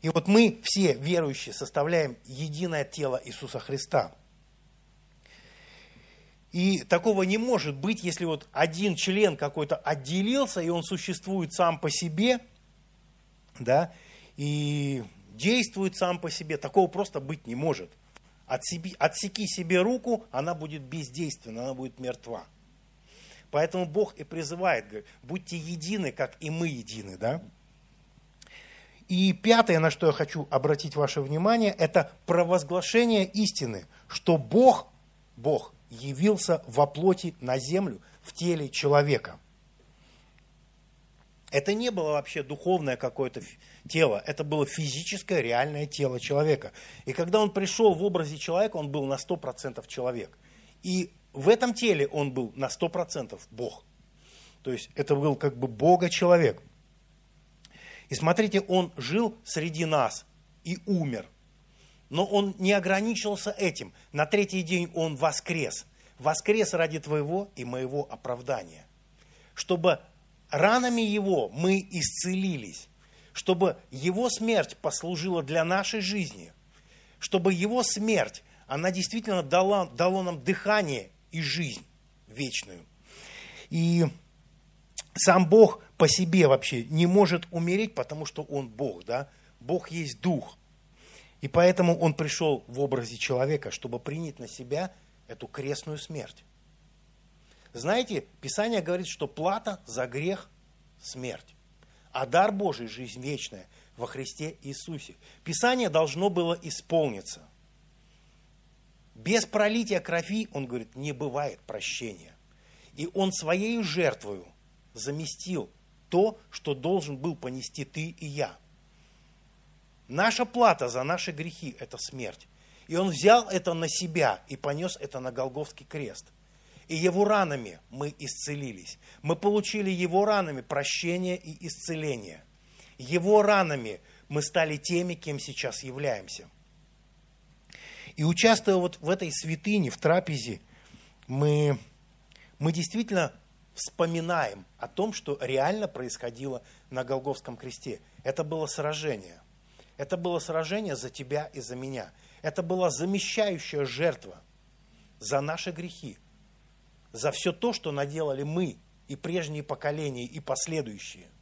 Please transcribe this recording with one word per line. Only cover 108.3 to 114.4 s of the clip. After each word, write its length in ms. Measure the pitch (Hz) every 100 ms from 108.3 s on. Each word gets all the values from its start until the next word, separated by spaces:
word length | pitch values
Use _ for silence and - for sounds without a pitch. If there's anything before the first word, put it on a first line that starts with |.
| _ _ _ _ _ _ _ _ -
Без 300 | 117 214 -
пролития 540 | 214 208 226 220 185
крови, 480 | - 170 170 214 220
он 120 | 143 131
говорит, 300 | 120 113 131
не 160 | 147
бывает 480 | 127 143 131 143 85
прощения. 760 | - 101 - - 117 90 80 - _ _ _ - - -
И 140 | 170
он 180 | 190 190
своей 520 | 185 156 180 214 233
жертвою 640 | 190 156 160 - 104 98